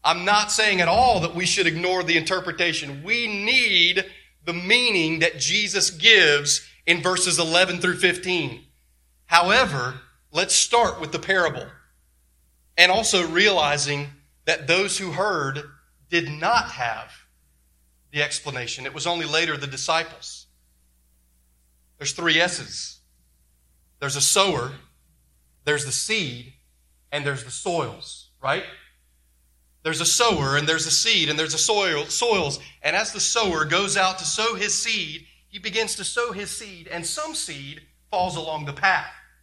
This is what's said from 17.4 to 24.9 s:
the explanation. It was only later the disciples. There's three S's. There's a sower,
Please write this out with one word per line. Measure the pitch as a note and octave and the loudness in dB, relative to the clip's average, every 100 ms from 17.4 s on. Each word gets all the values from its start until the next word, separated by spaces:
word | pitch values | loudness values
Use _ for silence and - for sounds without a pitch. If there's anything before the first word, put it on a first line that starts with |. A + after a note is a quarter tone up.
| _ _ _ _ _ _ _ | _ _ _ _ _ _ _
the | D3 | -4
explanation. | D3 - D3 C3 A#2+ - C3 | -4 -4 -8 -8 -8 -8 -10
It | |
was | D3 E3 | -6 -4
only | E3+ D3+ | -4 -2
later | D#3 E3 D3 | 0 0 -4
the | C#3 | -8
disciples. | C3 - D#3+ E3 - - - - _ _ _ _ _ _ _ _ _ _ _ _ _ _ _ | -8 -2 -2 -2 -12 -18 -18 -20 _ _ _ _ _ _ _ _ _ _ _ _ _ _ _
There's | C#3 | -8
three | - E3+ D#3 | -2 2 2
S's. | F3 F3 A2+ - - - _ _ _ _ _ _ _ _ _ _ | 2 -2 -10 -12 -14 -16 _ _ _ _ _ _ _ _ _ _
There's | C#3 C#3 | -6 0
a | |
sower, | - G3+ G3 D3 B2+ C3+ - | 2 4 2 0 -6 -12 -20